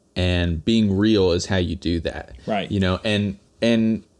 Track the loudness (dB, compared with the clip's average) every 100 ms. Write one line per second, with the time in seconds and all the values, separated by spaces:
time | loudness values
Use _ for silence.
0 | _ -2 0 2 0 -2 0 2 2 2
1 | 2 4 2 0 0 -2 -2 -2 -2 -2
2 | -4 -8 -12 -14 -6 -6 -2 -2 0 0
3 | -2 -2 -2 -6 _ -4 0 2 2 0
4 | -6 _